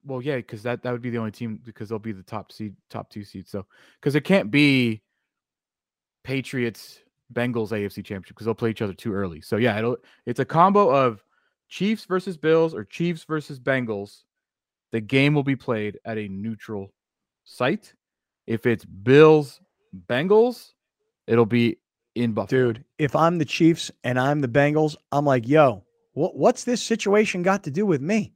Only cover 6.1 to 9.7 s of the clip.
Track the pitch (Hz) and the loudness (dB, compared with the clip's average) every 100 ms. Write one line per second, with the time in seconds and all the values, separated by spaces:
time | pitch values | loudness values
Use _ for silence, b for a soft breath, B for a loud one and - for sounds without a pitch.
6.1 | _ - 135 123 131 120 101 - - _ | _ -6 -6 -4 -4 -4 -6 -20 -20 _
7.1 | _ _ 120 123 120 107 107 101 - 95 | _ _ -4 -2 -2 -4 -4 -6 -8 -12
8.1 | 98 - - 107 107 117 110 104 90 117 | -12 -14 -8 -6 -2 -4 -4 -6 -6 -6
9.1 | 98 95 80 - 107 120 | -4 -6 -8 -4 0 0